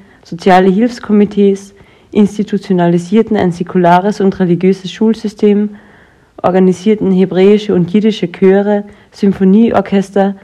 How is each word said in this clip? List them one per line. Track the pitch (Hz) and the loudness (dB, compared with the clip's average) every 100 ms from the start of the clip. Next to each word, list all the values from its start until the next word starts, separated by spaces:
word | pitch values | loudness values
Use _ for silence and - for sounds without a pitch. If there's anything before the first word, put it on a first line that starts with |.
| - _ | -20 _
soziale | _ 170 196 185 190 | _ -6 2 2 4
Hilfskomitees, | 185 240 240 - 208 208 202 202 196 - - _ _ _ | 2 -2 -4 -2 0 0 2 0 0 -6 -20 _ _ _
institutionalisierten | 208 202 - 196 196 - 185 170 170 175 214 226 208 | 0 0 -2 -6 -6 -2 0 0 0 0 0 0 0
ein | 185 | -2
säkulares | 170 180 185 170 180 202 208 | -4 -4 0 2 2 0 -2
und | 196 185 | -2 -2
religiöses | 185 170 185 190 180 | -2 0 0 -2 -6
Schulsystem, | - 220 220 208 - 208 202 208 208 - - _ _ _ - | -4 -2 -2 -6 -2 0 0 -2 -8 -20 -20 _ _ _ -6
organisierten | - 185 185 175 220 214 190 | -2 2 2 0 -2 -2 0
hebräische | 185 185 175 196 208 208 | 0 0 2 2 2 0
und | 180 165 | -2 0
jiddische | 214 220 208 180 | 0 0 -2 -6
Chöre, | - 190 196 202 208 208 - _ | 0 2 2 0 -4 -6 -16 _
Symphonieorchester, | - 202 185 190 202 233 - 196 196 190 202 196 196 | -4 -2 0 2 4 2 0 -2 -2 -2 -2 -2 -4